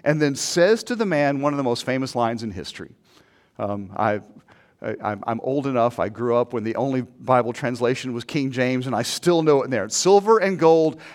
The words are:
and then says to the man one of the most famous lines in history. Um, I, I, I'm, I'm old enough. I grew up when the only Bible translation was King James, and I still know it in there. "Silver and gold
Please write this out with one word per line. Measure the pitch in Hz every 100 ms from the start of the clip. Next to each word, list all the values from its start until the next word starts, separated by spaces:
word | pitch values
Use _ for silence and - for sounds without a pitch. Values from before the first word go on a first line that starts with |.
and | - 151
then | 147
says | 131 - 175 180 226
to | -
the | 233 208
man | 151 143 139
one | 143
of | 143
the |
most | 131 120 -
famous | 131 131
lines | 127 117 117
in | 113
history. | 92 71 - - - _ _ _ _ _ -
Um, | 104 101 98 98
I, | 107 104 - - _ - _ _
I, | - 110
I'm, | 107 104 110
I'm | 113
old | 127 139 135
enough. | 127 120 120
I | 92
grew | 107 120 120
up | 123
when | 120
the | 110 110
only | 135 131
Bible | 120 - 120 127 117
translation | 117 131 120 120 131 127
was | 120
King | 120 156 135
James, | 123 127 127 127
and |
I | 113
still | 120 - 175 170
know | 156 139
it | 127
in |
there. | 120 110
"Silver | - 185 202 202 220
and | 190 180
gold | 160 165 156 156 -